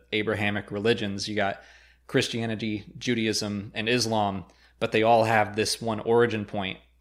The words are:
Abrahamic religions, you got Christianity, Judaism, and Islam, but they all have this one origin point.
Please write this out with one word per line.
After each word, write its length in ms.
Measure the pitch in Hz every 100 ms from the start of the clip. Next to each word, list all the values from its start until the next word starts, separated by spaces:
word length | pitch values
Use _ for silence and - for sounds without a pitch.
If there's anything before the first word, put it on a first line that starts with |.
| -
Abrahamic 600 | 110 110 104 104 104 -
religions, 580 | 101 110 120 104 98 95
you 60 | 104
got 260 | 98 - - - _ _ -
Christianity, 760 | 135 117 120 113 107 113 107 - -
Judaism, 720 | 123 117 110 104 107 101 101 110
and 120 | 110
Islam, 580 | 123 113 110 101 98 90 _ _ -
but 120 | 113
they 120 | 113
all 220 | 110 117 110
have 300 | 113 101 107
this 240 | 101 -
one 200 | 113 107
origin 440 | - 117 120 107
point. 360 | 104 104 95 - _ -